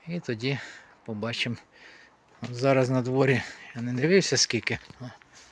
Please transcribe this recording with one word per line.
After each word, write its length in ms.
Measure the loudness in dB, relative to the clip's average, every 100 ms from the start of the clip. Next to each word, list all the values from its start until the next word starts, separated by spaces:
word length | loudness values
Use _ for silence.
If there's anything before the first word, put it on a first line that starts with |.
| -10
І 140 | -10
тоді 380 | -6 -4 -2 -4 -6 -18 -20 -20
побачимо. 520 | -10 -6 -6 -4 -4 -4 -10 _ -20 -20 -20 _ _ -12
От 120 | -10
зараз 360 | 0 4 4 4
на 120 | 2
дворі 400 | 2 2 4 4 0 -12 -16 -8
я 60 |
не 100 | -4
дивився 440 | 0 4 4 4 2
скільки. 420 | 2 0 -2 -6 -8 -16
О. 40 | -16 -16 -20 -20 -20